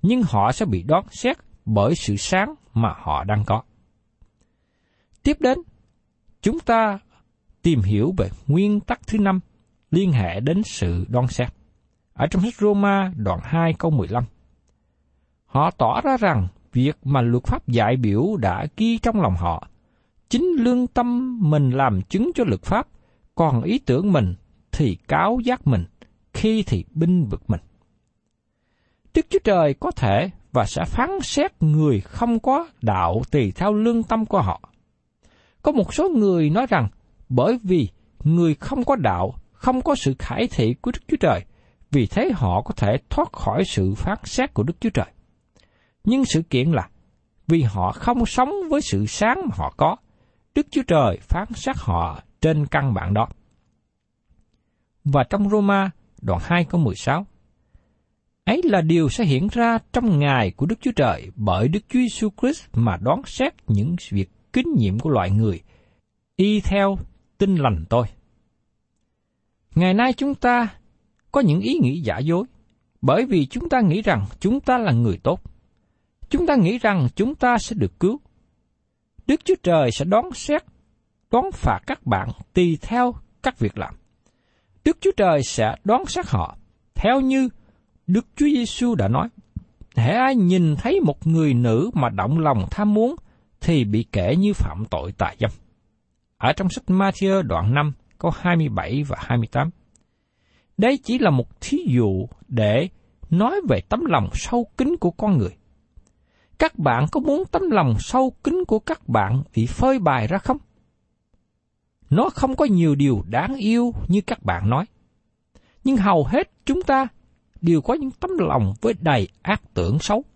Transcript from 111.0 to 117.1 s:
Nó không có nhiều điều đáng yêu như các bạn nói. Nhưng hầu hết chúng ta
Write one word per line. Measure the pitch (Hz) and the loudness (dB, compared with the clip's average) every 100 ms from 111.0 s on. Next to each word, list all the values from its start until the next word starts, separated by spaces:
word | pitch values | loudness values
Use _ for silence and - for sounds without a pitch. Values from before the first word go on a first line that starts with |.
| _ _ _ _ _ _ _ _ _ _ _ | _ _ _ _ _ _ _ _ _ _ _
Nó | 156 285 | 2 2
không | - 269 262 | 0 -2 0
có | |
nhiều | 294 190 165 | 2 4 2
điều | 143 143 113 85 | 2 2 0 -2
đáng | 113 180 269 | -4 -4 -4
yêu | 208 233 240 233 - | 0 0 0 -4 -2
như | 185 | -2
các | - 226 | 0 -6
bạn | 101 90 101 | -4 -2 0
nói. | 127 196 _ _ _ _ _ _ _ _ _ | -2 -2 _ _ _ _ _ _ _ _ _
Nhưng | - 262 | 0 2
hầu | 196 180 | 2 2
hết | 131 233 381 _ | 2 0 -2 _
chúng | - 277 | -6 -4
ta | 185 269 269 | 0 0 0